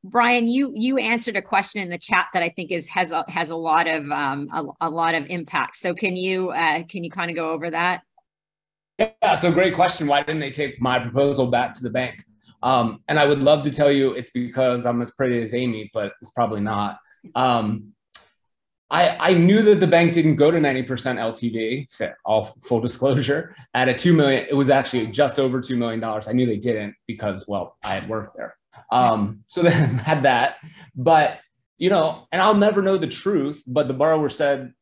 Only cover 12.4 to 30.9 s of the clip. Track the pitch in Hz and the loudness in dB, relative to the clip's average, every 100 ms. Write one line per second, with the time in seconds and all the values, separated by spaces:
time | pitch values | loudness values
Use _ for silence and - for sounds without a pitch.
12.4 | _ _ 127 131 117 - - 151 143 143 | _ _ 0 2 0 -4 -2 2 4 4
13.4 | 139 147 143 135 143 143 135 110 123 123 | 4 4 2 2 2 4 2 -2 -8 -8
14.4 | 120 131 131 123 120 120 120 - 127 120 | -6 0 0 0 -2 -2 -4 -2 0 0
15.4 | 110 120 127 110 104 110 101 - - - | -2 -2 -2 -4 -6 -6 -6 -10 -10 -2
16.4 | 117 107 104 104 104 - _ _ - 120 | -2 -2 -2 -2 -4 -8 _ _ -8 -2
17.4 | 127 120 107 110 - _ _ - _ _ | 0 0 -2 -6 -10 _ _ -20 _ _
18.4 | _ _ _ _ _ 151 170 - 160 180 | _ _ _ _ _ 2 2 2 2 4
19.4 | 175 214 214 196 175 170 170 170 156 135 | 6 6 6 6 6 6 4 4 2 4
20.4 | 147 170 143 131 123 127 131 113 113 113 | 4 4 0 0 -4 -6 -4 -4 -4 -4
21.4 | 120 113 110 135 139 - 85 - 87 110 | -6 -4 -4 -6 -8 -8 -10 -8 -2 -2
22.4 | 107 - - 117 120 - 131 135 139 147 | -2 -16 -2 -2 -2 -2 0 0 0 -2
23.4 | - - - 127 127 120 180 165 139 135 | -4 -18 -8 -2 0 2 4 4 4 2
24.4 | - 139 139 135 135 123 113 104 139 139 | 0 0 4 2 2 -4 -2 0 0 2
25.4 | 131 127 123 123 117 113 113 107 107 123 | 0 -2 -4 -4 -2 -4 -6 -6 -2 0
26.4 | 123 104 117 107 104 - - 113 104 92 | 0 0 -2 -4 -6 -12 -12 -6 -6 -6
27.4 | 98 101 87 _ 104 95 92 110 107 - | -6 -6 -8 _ -6 -6 -6 -8 -8 -12
28.4 | 113 - _ - - 123 123 110 101 110 | -14 -14 _ -20 -2 2 2 2 -2 -6
29.4 | _ - 170 160 135 120 156 156 135 120 | _ 2 4 4 2 0 -2 2 2 2
30.4 | 127 - 160 - - | 0 -4 -20 -20 -18